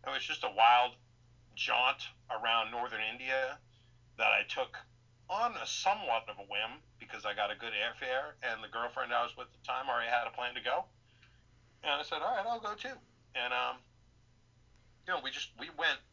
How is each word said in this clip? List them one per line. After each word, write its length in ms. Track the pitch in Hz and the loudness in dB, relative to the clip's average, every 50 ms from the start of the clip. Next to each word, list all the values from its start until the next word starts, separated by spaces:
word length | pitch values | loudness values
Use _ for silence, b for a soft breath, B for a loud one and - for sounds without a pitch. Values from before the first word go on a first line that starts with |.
| - | -6
it 60 | 131 | -4
was 100 | 139 131 | -4 -4
just 220 | - - 156 - - | -4 -4 -6 -4 -4
a 80 | 120 | -2
wild 400 | 98 104 113 120 123 123 123 123 - - - _ - _ - - - - - - - | 6 8 10 10 12 10 8 4 0 -8 -20 _ -20 _ -20 -20 -20 -20 -20 -16 -4
jaunt 480 | - - 123 117 117 127 131 135 - - - - - - | -4 0 2 2 4 4 2 2 0 -6 -14 -14 -18 -8
around 440 | - 127 113 117 113 117 113 110 110 | -6 -6 -2 0 4 4 4 2 2
northern 280 | 117 120 120 123 117 107 107 | -2 -4 -4 -2 -2 -4 -4
India 500 | 110 113 123 131 131 131 135 131 131 143 - - b b b b b b b - - - | -4 -4 -6 -4 0 0 0 0 0 -4 -10 -16 b b b b b b b -20 -20 -4
that 180 | - 113 107 107 | 2 4 4 4
I 80 | 104 107 - | 4 2 0
took 260 | - 143 127 - - - - - - - _ - _ _ - - | -2 -2 -2 -2 -4 -16 -16 -16 -20 -20 _ -20 _ _ -8 -4
on 260 | 180 208 233 240 220 | 0 0 0 0 0
a 100 | 160 - | -2 -6
somewhat 640 | - - - - 190 202 214 196 135 113 110 110 | -4 -4 0 2 2 2 2 2 0 0 0 0
of 80 | 107 101 - | -4 -12 -12
a 80 | 101 101 | -10 -6
whim 320 | 101 104 110 113 131 151 - - - - | -4 -4 -2 -4 -6 -12 -18 -20 -20 -18
because 240 | 117 - - 104 - | -16 -14 -12 -6 -4
I 100 | 104 104 | -4 0
got 180 | 104 104 101 | 0 0 0
a 40 | 104 | -2
good 160 | - 117 117 | -4 -6 -6
airfare 640 | 107 101 107 117 117 - 131 127 127 131 143 151 143 - 127 | -2 -2 -2 -2 -2 -4 -4 -2 -2 -2 -2 -4 -10 -6 -6
and 160 | 123 113 110 | -4 -4 -4
the 80 | 110 | -8
girlfriend 460 | 104 - 113 120 120 - 135 127 117 120 | -8 -4 -4 -4 -4 -2 -4 -4 0 2
I 100 | 120 120 | 0 0
was 80 | - - | 0 -4
with 100 | - 123 | -10 -14
at 80 | - - | -14 -14
the 80 | - - | -16 -8
time 240 | - 127 127 135 | -6 -4 -4 -2
already 240 | 139 123 120 117 117 | 0 0 0 2 2
had 160 | 120 120 117 | 2 2 2
a 80 | 117 113 | 0 -4
plan 200 | - 123 123 123 | -4 -6 -4 -6
to 60 | 127 | -4
go. 220 | 113 120 135 175 185 - - - b b b b b b b b b - - - - - _ - - | -2 0 0 0 -2 -6 -14 -20 b b b b b b b b b -20 -20 -20 -20 -20 _ -8 -2
And 100 | 156 143 | -2 -2
I 80 | 143 147 | -2 -2
said, 160 | - 170 156 | -4 -4 -2
"All 160 | 156 214 247 | -2 0 0
right, 100 | 208 196 | 0 -2
I'll 140 | 226 240 233 | -2 -4 -4
go 160 | 226 208 208 | -4 -6 -8
too." 180 | - - 262 262 - - _ _ _ _ - - | -6 -8 -12 -12 -12 -18 _ _ _ _ -10 -6
And, 200 | 127 120 123 123 | -4 -4 -2 0
um, 260 | 123 123 123 127 - - _ _ - - - _ - - _ - - - _ _ - - - - - - - - - - | -2 -2 -2 -4 -8 -14 _ _ -20 -20 -20 _ -20 -20 _ -20 -20 -20 _ _ -20 -20 -20 -20 -20 -20 -20 -20 -18 -6
you 60 | - 185 | -4 -4
know, 80 | 156 131 | -2 -2
we 80 | 135 | -6
just, 180 | - - - - - | -8 -8 -10 -10 -10
we 140 | - 175 175 - - | -14 -14 -12 -6 0
went 240 | 170 156 143 - - _ | 0 0 0 0 -6 _